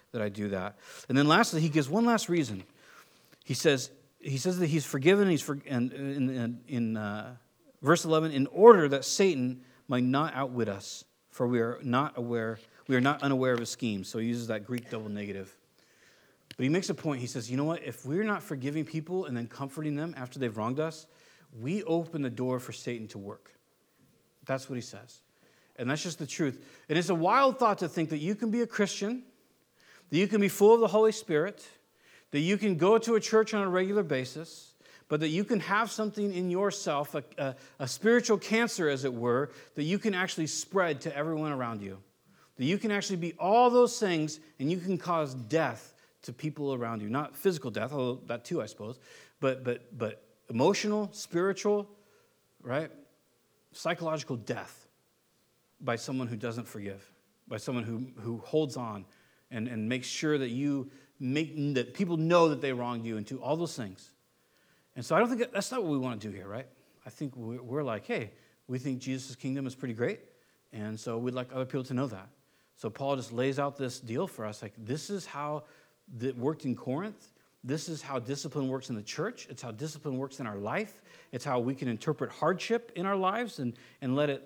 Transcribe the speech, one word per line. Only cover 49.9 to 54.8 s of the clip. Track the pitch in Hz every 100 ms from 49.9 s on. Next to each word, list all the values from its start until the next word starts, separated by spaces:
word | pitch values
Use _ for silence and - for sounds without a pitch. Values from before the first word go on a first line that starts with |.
| 123
but | 110 - _ _ -
emotional, | 113 160 202 208 208 202
spiritual, | - - 170 190 190 208 208 202 - _ _ _ _ _ _
right? | 123 139 160 - - _ _ _ _ _ _
Psychological | - 165 170 165 156 - 120
death | 104 98 92 -